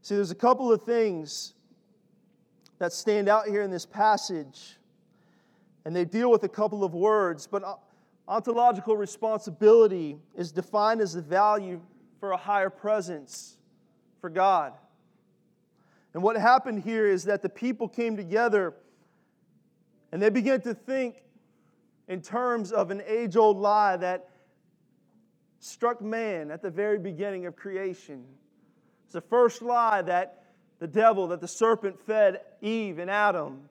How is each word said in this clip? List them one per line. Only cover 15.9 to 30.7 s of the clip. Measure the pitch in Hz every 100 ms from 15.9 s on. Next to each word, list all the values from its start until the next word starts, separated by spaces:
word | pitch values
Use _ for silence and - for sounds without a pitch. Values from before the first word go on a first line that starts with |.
| _ _
And | 165
what | 196 226
happened | 220 262 262 214
here | 180 226 208
is | 185
that | 180 202
the | 190
people | - 240 240 226
came | - 233
together | 208 175 208 240 202 175 135 _ _ _ _ _ _ _ _ _ _ _ _ _
and | 170
they | 214
began | 226 226 262
to | 240
think | 240 - 262 247 - _ _ _ _ _ _ _ _ -
in | 185
terms | - 233 247 233 190
of | 214 180
an | 196
age-old | 185 220 233 190 214 196
lie | 202 214 202 185
that | 180 180 - _ _ _ _ _ _ _ _ _ _ _ _ _
struck | - - 233 233
man | 214 226 220 175 151
at | 160
the | 190
very | 165 208 208
beginning | 180 156 202 190 175
of | -
creation. | 202 190 196 180 - 135 127 131 _ _ _ _ _ _
It's | _
the | 165
first | _ 240 233 -
lie | 233 240 226 202
that | 175 180 190 - _ _ _